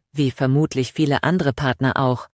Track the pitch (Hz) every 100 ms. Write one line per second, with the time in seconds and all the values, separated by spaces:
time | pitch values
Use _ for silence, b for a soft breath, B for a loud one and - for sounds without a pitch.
0 | _ 147 135 - 135 139 156 135 123 -
1 | 151 139 143 185 143 127 139 - 131 -
2 | 131 123 -